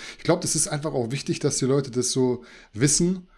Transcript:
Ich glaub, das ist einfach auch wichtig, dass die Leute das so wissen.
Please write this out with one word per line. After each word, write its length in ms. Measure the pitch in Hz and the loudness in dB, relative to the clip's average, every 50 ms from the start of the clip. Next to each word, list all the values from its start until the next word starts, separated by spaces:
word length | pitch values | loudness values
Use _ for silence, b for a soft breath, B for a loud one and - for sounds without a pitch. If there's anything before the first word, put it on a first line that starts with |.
| B B B B | B B B B
Ich 60 | B | B
glaub, 180 | - 170 180 | 2 2 2
das 120 | 170 - - | 2 0 0
ist 140 | 160 - - | 0 0 0
einfach 260 | 151 143 151 156 139 | -2 -4 -4 -2 -2
auch 160 | 131 117 113 | -2 -2 -2
wichtig, 300 | 135 139 - - 110 - | -4 -4 -4 -4 -2 0
dass 180 | - - - - | 0 0 0 0
die 60 | 135 | 2
Leute 240 | 127 139 143 139 123 | 2 2 2 0 0
das 220 | 113 123 123 - | -2 -2 -2 0
so 320 | - 131 127 123 123 123 B B B B B B | 2 2 2 2 0 -2 B B B B B B
wissen. 540 | B 104 135 143 - - 175 180 190 185 - b b | B 0 0 2 2 4 2 2 0 -2 -6 b b